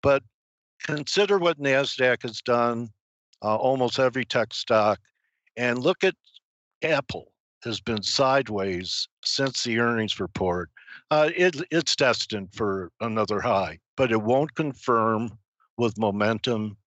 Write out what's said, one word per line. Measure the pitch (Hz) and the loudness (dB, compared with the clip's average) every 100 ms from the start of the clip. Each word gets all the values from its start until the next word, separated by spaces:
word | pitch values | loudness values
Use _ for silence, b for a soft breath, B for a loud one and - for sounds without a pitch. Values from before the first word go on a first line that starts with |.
But | 147 139 - _ _ _ _ _ | 2 0 0 _ _ _ _ _
consider | - 151 135 - 202 202 | -8 -6 -4 0 2 4
what | 170 156 | 2 0
Nasdaq | 143 135 139 - 127 120 | 2 2 0 2 2 2
has | 123 107 | -2 -8
done, | - 120 120 117 117 _ _ _ _ _ | 0 2 2 0 -6 _ _ _ _ _
uh, | 104 107 | -2 0
almost | 127 131 123 - | 0 2 0 2
every | 131 123 120 | 0 0 -2
tech | 127 110 | -2 -2
stock, | - - 110 104 101 _ _ _ _ _ - | -4 0 4 4 0 _ _ _ _ _ -6
and | 123 120 | -2 0
look | 135 185 | 0 2
at | 190 - _ - _ _ _ _ | 0 -2 _ -20 _ _ _ _
Apple | 156 151 - - - _ _ _ | -2 -2 -2 -10 -12 _ _ _
has | 120 104 | -8 -8
been | - 110 | -4 -4
sideways | 95 - 135 135 117 104 98 90 90 - - _ - | -2 0 2 2 0 -4 -2 -4 -6 -8 -8 _ -6
since | - 135 127 | -2 -2 -2
the | 123 113 | -4 0
earnings | 117 117 107 - | 0 0 -2 -4
report. | 95 - 92 90 87 B B B B | -6 -2 -2 -2 -6 B B B B
Uh, | 151 151 175 | 2 2 4
it, | 180 135 180 | 0 0 -2
it's | 160 156 - | -2 0 2
destined | 135 117 - 107 95 | 2 2 -2 -6 -8
for | - 107 95 87 _ | -4 -4 -2 -6 _
another | 117 110 107 104 | -6 -2 0 0
high, | 117 101 90 80 _ - | 0 0 0 -6 _ -2
but | 131 | 2
it | 110 | 2
won't | 107 131 151 - | 2 2 2 -2
confirm | 156 131 - 117 110 110 117 - _ _ _ - | -6 -4 0 2 4 0 -2 -10 _ _ _ -2
with | 117 101 | -2 2
momentum. | 107 101 107 110 - 117 107 101 | 0 2 0 0 -2 -2 -4 -8